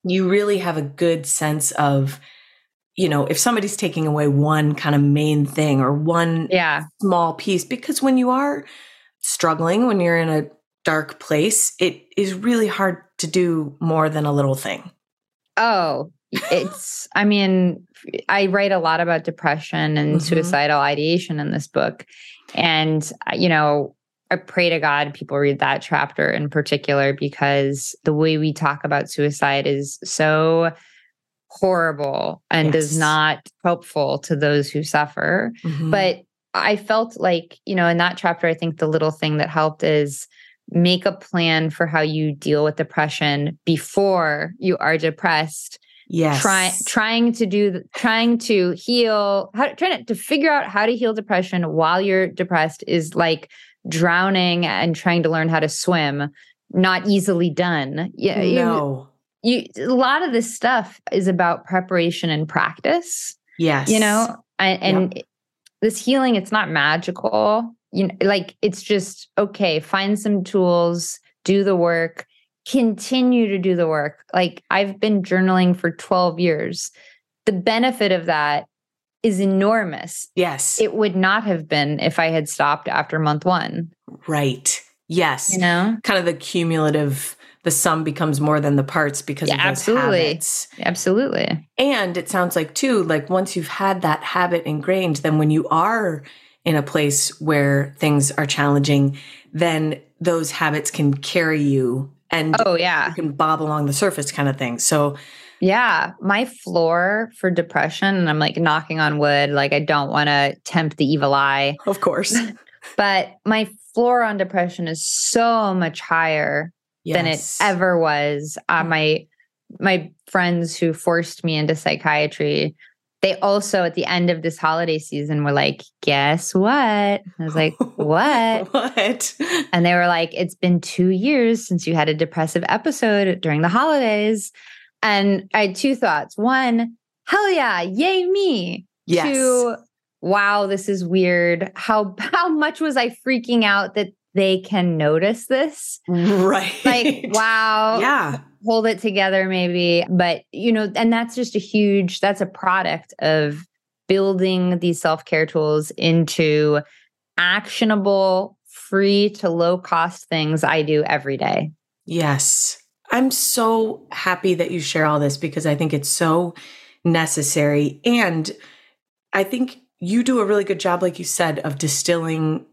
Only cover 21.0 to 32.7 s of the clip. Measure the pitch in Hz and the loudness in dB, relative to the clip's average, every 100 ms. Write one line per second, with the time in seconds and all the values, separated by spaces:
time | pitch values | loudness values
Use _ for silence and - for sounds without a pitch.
21 | 151 175 - 151 147 - - - 65 - | 0 0 -2 -6 -4 -4 -4 -2 -2 -4
22 | - - - - - - 170 156 156 156 | -20 -20 -20 -20 -12 -2 0 2 2 0
23 | 151 - - - 180 156 151 147 139 _ | -4 -10 -6 0 2 2 2 0 -2 _
24 | _ _ _ 185 - - 175 165 151 143 | _ _ _ -6 -4 0 0 2 0 0
25 | 147 143 147 143 143 139 139 135 - 147 | -2 -8 -6 0 0 0 -2 -2 -2 -2
26 | 139 - - - 147 151 147 147 - 139 | -2 -2 -2 0 -2 -2 -2 -2 0 0
27 | 139 139 143 - 143 143 139 139 - - | 0 0 -6 -2 0 2 0 -2 -8 -4
28 | - 151 160 156 156 147 151 147 147 143 | -2 2 2 2 0 0 -4 -2 -2 -2
29 | - - 147 143 143 139 143 143 143 - | -4 -2 -2 0 0 0 0 -2 -4 -12
30 | - - 156 156 160 165 165 165 - - | -10 -2 2 2 2 2 0 -4 -20 -20
31 | _ _ _ _ _ - 190 180 165 143 | _ _ _ _ _ -2 0 2 0 -2
32 | 143 - - - _ 160 156 | -4 -4 -4 -8 _ 0 2